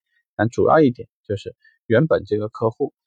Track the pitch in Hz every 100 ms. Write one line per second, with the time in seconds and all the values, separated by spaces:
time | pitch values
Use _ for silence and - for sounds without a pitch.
0 | _ _ _ - 107 - 95 151 143 120
1 | - _ - 101 - - _ _ - 110
2 | 160 82 - 107 107 - 113 - 139 -